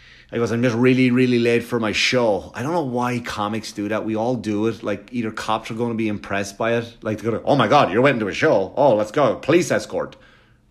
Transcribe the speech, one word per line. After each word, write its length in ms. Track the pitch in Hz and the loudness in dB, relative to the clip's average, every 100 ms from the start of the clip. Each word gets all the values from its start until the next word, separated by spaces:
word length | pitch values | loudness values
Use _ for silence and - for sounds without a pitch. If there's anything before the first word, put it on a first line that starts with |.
| - - - | -20 -20 -8
I 60 | 117 | -4
goes, 140 | 117 | -2
"I'm 120 | 117 | 0
just 120 | 123 113 | 0 4
really, 360 | 127 127 127 | 4 4 4
really 260 | 123 127 120 | 4 4 2
late 260 | 120 117 | 2 0
for 160 | 117 123 | 0 -4
my 120 | 110 | -2
show." 600 | 95 - 127 117 95 82 - | 0 0 2 2 0 -4 -8
I 80 | |
don't 80 | 131 | -4
know 140 | 175 139 | -2 -2
why 340 | 120 123 123 | -2 -2 -4
comics 540 | 117 - 104 110 104 | -6 -6 -4 -4 -8
do 160 | - 101 | -6 -4
that. 160 | 107 107 | -4 -2
We 100 | 110 | -2
all 200 | 113 127 | -2 -2
do 320 | 110 104 113 | -2 0 0
it. 140 | 107 | -2
Like, 280 | 107 101 - | -6 -8 -8
either 180 | 123 110 | -6 -6
cops 400 | - - 110 - | -6 -4 -4 -4
are 60 | 113 | -6
gonna 180 | 120 | -4
be 140 | 110 110 | -2 -2
impressed 500 | 101 - 98 101 - | -4 -4 -6 -6 -4
by 200 | 113 117 | -2 -2
it. 200 | 117 - | -4 -10
Like, 160 | 110 107 | -8 -6
they're 120 | 113 | -4
gonna, 120 | 107 - | -4 0
"Oh 100 | 139 | 2
my 120 | 110 | 4
God, 240 | 143 117 | 4 4
you 100 | 98 | 4
went 180 | 135 120 | 2 2
to 60 | 104 | -2
a 60 | |
show. 400 | 85 156 117 92 - | 0 2 2 0 2
Oh, 200 | 143 107 | 4 4
let's 160 | 131 | 2
go. 240 | - 131 92 | 2 2 2
Police 340 | - 170 151 | 2 2 4
escort." 460 | 113 - 87 71 - _ _ _ _ _ | -2 -2 -6 -8 -12 _ _ _ _ _